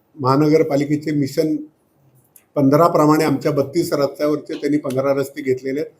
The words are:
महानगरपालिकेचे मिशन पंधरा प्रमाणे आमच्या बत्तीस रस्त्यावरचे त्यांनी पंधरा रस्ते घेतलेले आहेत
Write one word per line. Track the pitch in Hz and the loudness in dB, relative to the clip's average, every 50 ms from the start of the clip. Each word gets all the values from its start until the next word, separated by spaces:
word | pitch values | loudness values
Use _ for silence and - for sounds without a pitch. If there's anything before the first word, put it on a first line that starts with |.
| _ _ _ - | _ _ _ -2
महानगरपालिकेचे | 127 131 135 147 156 151 156 156 156 151 139 143 143 143 151 143 - 160 | 0 2 4 4 4 4 4 4 2 2 0 -2 0 -2 -2 -4 -2 -2
मिशन | 151 143 135 127 - 165 160 156 151 143 - - _ _ _ _ _ _ _ _ _ _ _ _ _ - _ _ _ | -2 -2 -2 -2 -2 -2 -2 -2 -4 -4 -8 -12 _ _ _ _ _ _ _ _ _ _ _ _ _ -20 _ _ _
पंधरा | 151 135 135 143 151 170 | 2 4 4 6 4 4
प्रमाणे | 160 - 160 147 151 156 160 156 | 4 4 4 4 4 4 2 2
आमच्या | 143 139 127 - 156 | 0 -2 -2 -2 -2
बत्तीस | 143 139 131 131 - 170 165 165 160 | -2 -2 -2 -2 -2 -4 -2 -2 0
रस्त्यावरचे | 143 139 139 - - 151 151 151 139 - - - | -2 -2 -2 -2 -4 -2 -2 -2 -4 -6 -10 -8
त्यांनी | - 147 139 147 | -6 -2 -2 -2
पंधरा | 147 147 135 127 135 135 139 139 | -2 -2 -2 -4 -2 0 0 0
रस्ते | 139 135 139 - 147 | -2 -2 -4 -8 -6
घेतलेले | 139 131 127 127 131 135 135 151 | -4 -2 -4 -2 -4 -6 -6 -6
आहेत | 160 - - | -8 -10 -12